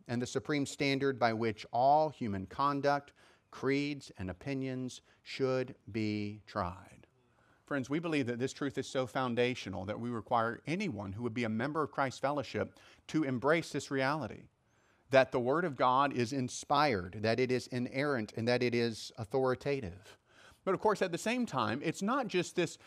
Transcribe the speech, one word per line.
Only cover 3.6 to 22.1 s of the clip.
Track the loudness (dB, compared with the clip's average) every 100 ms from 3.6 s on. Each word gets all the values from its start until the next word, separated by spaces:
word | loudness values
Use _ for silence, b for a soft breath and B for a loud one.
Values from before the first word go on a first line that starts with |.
| 0 2 0 -6 -10 -8
and | -8
opinions | -6 -6 -4 -4 -4 -6 -10 b b
should | -12 -2 2 2 -2 -6 -8
be | -2 0 0 -4 -8 -8
tried. | -2 -2 -4 -12 -20 -20 _ _ b b b
Friends, | b -4 0
we | -2
believe | 0 0 0
that | 0
this | -2
truth | -2 -4 -4
is | -4
so | -2 -2
foundational | 0 0 2 0 0 -6 -6
that | -6 -6
we | -4
require | -6 0 2 2 0 -4
anyone | -4 -4 -4 -8
who | -4
would | -4
be | -2
a | 0
member | 0 -2 0
of | -2
Christ's | 0 -2 0
fellowship | -2 -2 -4 -4 -4 -6 B B B
to | -2
embrace | 0 0 2 2 2
this | -6 -4
reality, | 0 0 0 -4 -10 -18 _ b b b b b
that | 6 6
the | 4
Word | 2 2
of | 0 2
God | 4 6 4
is | 2 -2
inspired, | 0 -2 -4 0 4 4 2 -2 -2
that | 0 2
it | 2
is | 2 -2
inerrant, | -4 -4 -2 0 0 -2 -2
and | 2
that | 2
it | 2
is | 2 0 -2 -10 -12
authoritative. | -2 0 2 0 -2 -4 -4 -10 -18 -20 _ B B B
But | -2
of | 0
course, | 2 2
at | 0
the | -2
same | -2 -2 -2
time, | 0 0 0
it's | -2 -2
not | 0